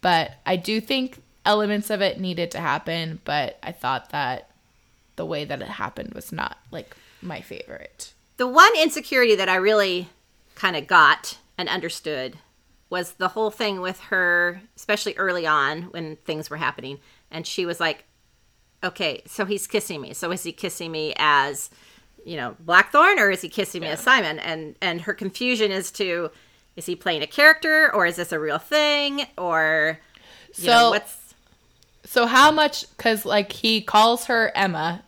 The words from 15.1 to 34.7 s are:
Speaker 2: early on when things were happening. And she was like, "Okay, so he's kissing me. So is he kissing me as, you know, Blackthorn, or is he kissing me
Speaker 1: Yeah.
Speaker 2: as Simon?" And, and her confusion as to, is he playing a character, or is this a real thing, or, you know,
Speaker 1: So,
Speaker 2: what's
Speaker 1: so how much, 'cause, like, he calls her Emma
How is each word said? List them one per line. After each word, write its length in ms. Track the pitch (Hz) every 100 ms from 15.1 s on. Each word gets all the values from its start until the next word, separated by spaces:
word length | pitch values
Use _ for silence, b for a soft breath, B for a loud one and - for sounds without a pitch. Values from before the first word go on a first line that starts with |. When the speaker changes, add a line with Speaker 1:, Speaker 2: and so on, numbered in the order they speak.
| -
Speaker 2:
early 280 | 190 180 160
on 380 | 151 139 156
when 320 | 180 - 160 156
things 320 | - 156 151
were 80 | 151
happening. 420 | 139 - 131 139 b b b
And 140 | 160 160
she 180 | - 175
was 140 | 170
like, 260 | 165 151 _ _ _ _ _ _ _ _
"Okay, 380 | 185 - 175 131 -
so 200 | - 196
he's 200 | 202 -
kissing 340 | 214 202 160
me. 120 | 131
So 180 | - 170
is 120 | 180
he 80 | 170
kissing 400 | 165 185 - 165
me 220 | 160 156 -
as, 520 | 151 143 139 139 - b b b b _ -
you 100 | 165
know, 180 | 123 110
Blackthorn, 580 | 165 175 202 285 349 392
or 120 | 202
is 100 | 185
he 80 | 170
kissing 320 | - 190 180
me 60 | 160
Speaker 1:
Yeah. 60 |
Speaker 2:
as 60 | 160
Simon?" 380 | - 254 175 156
And, 360 | - 160 156 -
and 200 | 190 170
her 120 | 165
confusion 580 | - 190 - 247 240 214
as 180 | 190 185
to, 400 | - 190 170 160 b b b b -
is 100 | 170
he 100 | 175
playing 280 | 190 160
a 40 | 151
character, 680 | - 294 320 320 311 302
or 120 | 214 175
is 100 | 170
this 140 | 170
a 80 | 165
real 200 | 156 151
thing, 680 | - 302 294 294 285 277 285 -
or, 600 | 180 160 156 160 156 160 B B B B B -
you 100 | 175
know, 120 | 233
Speaker 1:
So, 100 | 233
Speaker 2:
what's 260 | 208 - - - _ _ _ _ _ _ _ -
Speaker 1:
so 200 | 247 233
how 240 | 247 262
much, 340 | - 294 - - -
'cause, 280 | 233 214 -
like, 260 | 208 202
he 280 | - 220 220
calls 440 | 214 208 220 240 -
her 260 | 233 220
Emma 480 | - 190